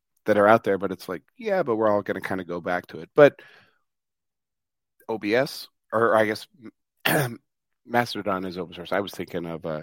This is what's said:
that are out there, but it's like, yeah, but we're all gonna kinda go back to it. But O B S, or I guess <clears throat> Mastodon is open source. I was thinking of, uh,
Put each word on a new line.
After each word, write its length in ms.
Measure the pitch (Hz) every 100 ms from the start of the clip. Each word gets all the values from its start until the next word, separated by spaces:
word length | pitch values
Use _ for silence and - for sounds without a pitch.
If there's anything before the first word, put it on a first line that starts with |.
| _ _ -
that 100 | 104
are 120 | 101
out 160 | 113
there, 140 | - 95
but 120 | 95
it's 180 | 92 -
like, 140 | 87 _ -
yeah, 240 | 226 190
but 140 | 147 110
we're 120 | 110
all 140 | 104
gonna 180 | 98 95
kinda 220 | - 95
go 180 | 85 87
back 280 | 90 90 -
to 100 | -
it. 100 | 85
But 260 | - 143 - - - _ _ _ _ _ _ _ _ _ _ _ _ _ _ -
O 80 | 110
B 200 | 101 117
S, 320 | 143 - - _ -
or 240 | 110 113 110
I 80 |
guess 240 | 110 107 - _ 110 - _ _
<clears throat> 340 | - 156 127 117 _ _ _ _ -
Mastodon 580 | 120 120 104 98 92
is 140 | 92 87
open 160 | 85
source. 160 | 90 85
I 80 | 95
was 140 | 95
thinking 340 | - 87 90 85
of, 180 | 82
uh, 180 | 82 76